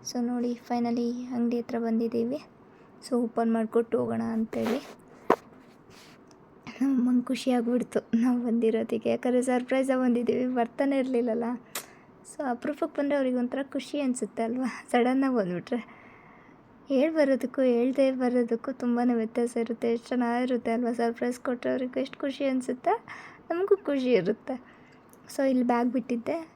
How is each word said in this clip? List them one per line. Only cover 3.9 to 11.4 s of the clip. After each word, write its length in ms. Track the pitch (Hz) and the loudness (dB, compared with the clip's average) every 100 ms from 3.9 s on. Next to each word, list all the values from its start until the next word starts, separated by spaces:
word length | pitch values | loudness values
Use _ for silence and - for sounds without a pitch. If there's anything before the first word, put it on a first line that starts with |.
| 240 | 0
ಹೋಗೋಣ 240 | 240 233 | 0 -2
ಅಂಥೇಳಿ. 640 | 226 226 226 233 226 240 - - - - - - - - - - - - - - - - - - - - | -2 -2 -2 -2 -2 -2 -4 -20 -20 -20 -4 -4 -4 -20 -20 -20 -20 -20 -20 -20 -20 -20 -20 -20 -18 -2
ನಮ್ಮಮ್ಮಂಗೆ 420 | 269 262 247 247 | 2 4 4 2
ಖುಷಿ 260 | 240 262 - | 2 -2 2
ಆಗ್ಬಿಡ್ತು 500 | 247 233 247 - - - | 2 2 0 0 -4 0
ನಾವು 240 | 233 247 247 | 2 4 2
ಬಂದಿರೋದಕ್ಕೆ, 720 | 240 226 226 220 226 226 233 | 2 2 2 2 0 -2 0
ಯಾಕಂದರೆ 320 | 233 247 247 | 0 2 2
ಸರ್ಪ್ರೈಸಾಗಿ 580 | 254 247 247 262 262 254 | 2 0 0 0 2 2
ಬಂದಿದ್ದೀವಿ, 540 | 254 240 233 240 254 | 4 2 2 0 0
ಬರ್ತಾನೆ 440 | 254 233 - 277 277 | 0 -2 0 0 2
ಇರಲಿಲ್ಲಲ್ಲ. 460 | 262 254 240 220 | 0 0 0 0